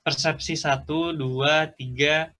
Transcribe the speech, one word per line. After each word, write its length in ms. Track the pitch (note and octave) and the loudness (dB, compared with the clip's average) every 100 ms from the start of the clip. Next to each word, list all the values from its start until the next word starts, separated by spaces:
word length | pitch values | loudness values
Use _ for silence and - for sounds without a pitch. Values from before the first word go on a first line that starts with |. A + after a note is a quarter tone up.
Persepsi 540 | - D3 D#3+ D3 - D#3+ | -4 0 -2 -2 -4 -4
satu, 560 | D3+ C3+ - D#3 E3+ | 0 -2 0 -2 -2
dua, 560 | D#3+ C3 B2+ C#3 D#3 D#3 | -4 -4 0 4 4 2
tiga. 560 | - B2+ B2+ C#3+ D#3 D#3+ | -4 -10 0 2 2 0